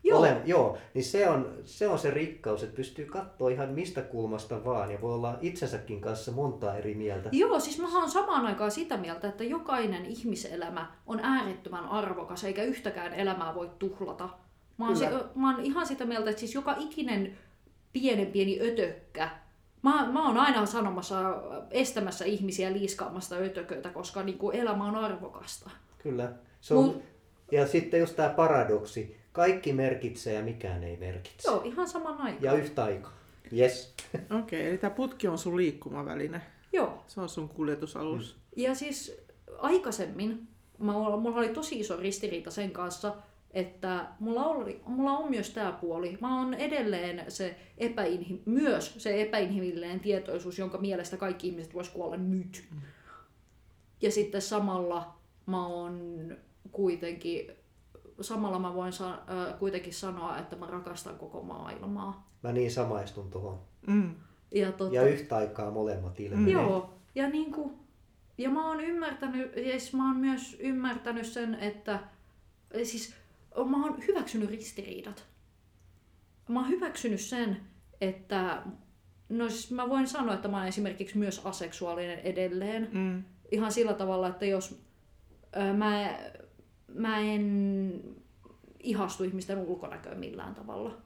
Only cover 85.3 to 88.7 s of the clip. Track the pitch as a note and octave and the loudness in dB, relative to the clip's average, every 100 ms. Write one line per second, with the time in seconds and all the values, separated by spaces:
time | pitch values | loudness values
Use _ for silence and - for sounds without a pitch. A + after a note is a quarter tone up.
85.3 | - - - G3 G3+ G#3+ G#3 G3 D3+ - | -20 -8 -2 2 4 4 2 0 -4 -10
86.3 | - - - - - - - A3+ G#3+ G#3+ | -16 -20 -20 -20 -20 -14 -4 0 2 2
87.3 | G#3 G#3 G3+ G3 G3 F#3+ F3 - - - | 2 2 2 2 2 -2 -4 -10 -16 -20
88.3 | - - - - | -20 -20 -20 -20